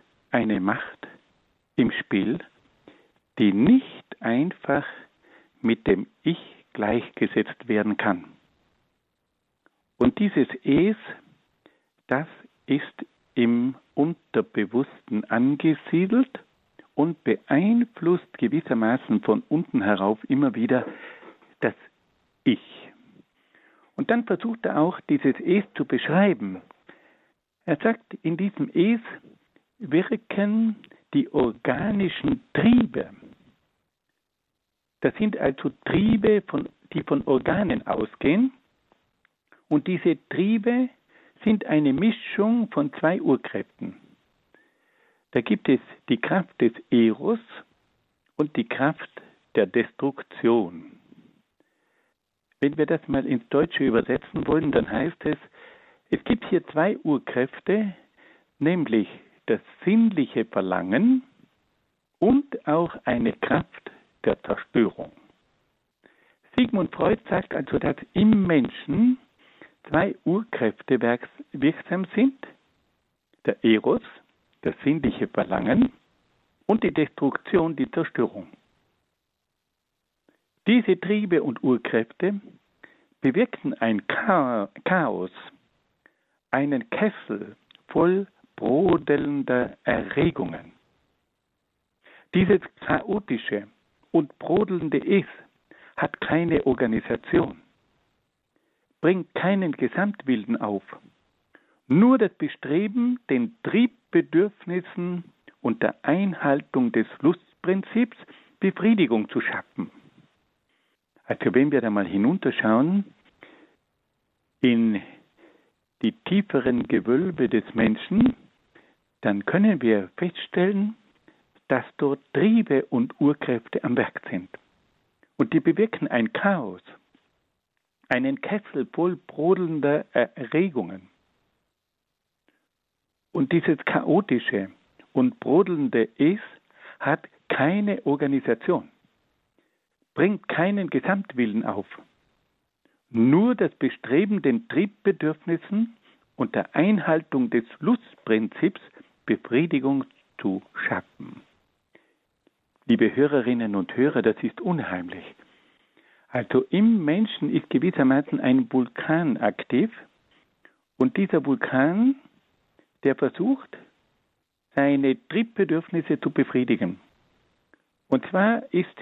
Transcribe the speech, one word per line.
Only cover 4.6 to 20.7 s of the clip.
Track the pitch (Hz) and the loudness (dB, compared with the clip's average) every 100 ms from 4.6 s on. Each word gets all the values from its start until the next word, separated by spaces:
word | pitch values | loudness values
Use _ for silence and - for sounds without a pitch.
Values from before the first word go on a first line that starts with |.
| - 143 143 - - _ _ _ _ _ | -4 -4 -4 -14 -20 _ _ _ _ _
mit | 117 113 - | -2 0 2
dem | 95 - _ | 0 0 _
Ich | - 170 - - _ | -4 -4 -8 -20 _
gleichgesetzt | - 104 117 - - 113 - 104 - 120 | -6 -2 -2 -4 -4 -2 0 -2 -6 -2
werden | 107 104 98 | 0 0 -2
kann. | 110 90 82 - _ _ _ _ _ _ _ _ _ _ _ _ _ _ _ _ | -2 -4 -6 -20 _ _ _ _ _ _ _ _ _ _ _ _ _ _ _ _
Und | 123 - | 0 2
dieses | 208 165 131 - | 0 2 0 -2
Es, | - 143 190 214 - - _ _ _ _ _ _ _ _ - | 0 2 2 0 -8 -20 _ _ _ _ _ _ _ _ -4
das | 131 160 - - _ - | -4 -4 -12 -20 _ -4
ist | 139 - - - _ _ - | -4 -4 -14 -18 _ _ 0
im | 120 120 123 131 _ | 2 2 0 -4 _
Unterbewussten | - 151 170 _ 120 101 - 98 120 139 - - 107 - | -2 -2 -2 _ -2 -2 -4 -2 -2 -4 -8 -6 -6 -2
angesiedelt | 113 127 147 160 151 - 165 190 226 262 - - _ _ - _ - | 0 0 2 0 -2 -2 0 2 2 0 -4 -20 _ _ -20 _ -2
und | 156 160 | -2 -2
beeinflusst | - - - 160 196 233 240 - 165 175 - - | -2 -2 0 2 4 2 0 -2 0 0 -2 -4
gewissermaßen | 117 143 - 120 110 123 - 107 | -2 -2 -2 0 0 0 0 0
von | - 107 - | 2 0 0
unten | 151 180 131 | -4 -2 -2
herauf | 98 101 98 110 - | 0 0 0 -2 -2
immer | 135 143 113 | 0 0 0
wieder | 113 | 0